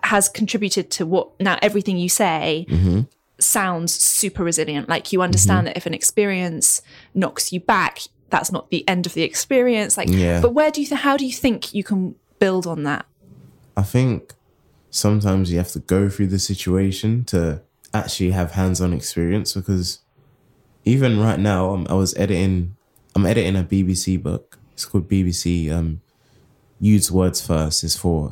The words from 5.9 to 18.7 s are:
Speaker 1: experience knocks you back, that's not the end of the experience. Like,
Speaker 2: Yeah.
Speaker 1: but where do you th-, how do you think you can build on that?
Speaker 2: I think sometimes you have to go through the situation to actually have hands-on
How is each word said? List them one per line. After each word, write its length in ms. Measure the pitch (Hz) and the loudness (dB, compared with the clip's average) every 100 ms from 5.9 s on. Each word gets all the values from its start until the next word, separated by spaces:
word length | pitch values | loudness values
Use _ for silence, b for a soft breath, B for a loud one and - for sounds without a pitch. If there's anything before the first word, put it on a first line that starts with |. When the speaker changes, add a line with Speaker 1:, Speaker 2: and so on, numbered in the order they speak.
Speaker 1:
experience 880 | - - - 202 185 180 160 - - B B B | -2 -2 0 0 0 -2 -2 0 0 B B B
knocks 380 | 190 180 - - | -2 -2 -2 -6
you 80 | 180 | -4
back, 400 | - 202 170 - - _ - | 0 2 0 -4 -16 _ -4
that's 200 | 175 - | -2 -2
not 200 | 175 - | -6 -4
the 180 | 165 - | -4 0
end 180 | 180 175 | -2 -2
of 80 | |
the 80 | 160 | -2
experience. 760 | 160 - - 262 247 226 208 - | -2 -2 0 2 4 2 0 -2
Like, 120 | 123 | 2
Speaker 2:
Yeah. 300 | 92 87 85 | 2 4 4
Speaker 1:
but 140 | 85 | 2
where 160 | 247 302 | 4 2
do 100 | 302 | 0
you 60 | 285 | -4
th-, 140 | 285 | -2
how 140 | 285 277 | 0 0
do 100 | 262 | -2
you 60 | |
think 420 | - 262 220 - | 0 0 0 -4
you 100 | 208 | -6
can 300 | 190 196 185 - _ - | -2 -2 -2 -6 _ 0
build 280 | 196 185 175 | 2 2 -2
on 180 | 160 | -4
that? 200 | 147 147 - _ - - - _ _ - | -4 -4 -8 _ -20 -20 -20 _ _ -4
Speaker 2:
I 60 | |
think 520 | 98 123 127 90 - - _ _ _ _ _ | 0 2 2 0 -8 -20 _ _ _ _ _
sometimes 600 | - 104 104 101 95 90 | -2 2 2 2 2 2
you 60 | 87 | 0
have 120 | 90 | -2
to 80 | - | -4
go 280 | - 92 98 | 0 2 2
through 180 | 98 98 | 0 0
the 120 | 95 | 0
situation 840 | - 98 - 92 95 95 107 120 | -2 -4 0 0 0 0 -2 -2
to 380 | 123 92 82 78 - _ - | 0 0 0 -2 -10 _ -8
actually 360 | 107 - - 90 | -6 -4 -2 0
have 200 | 92 85 | 0 -2
hands-on 400 | 98 92 | 0 0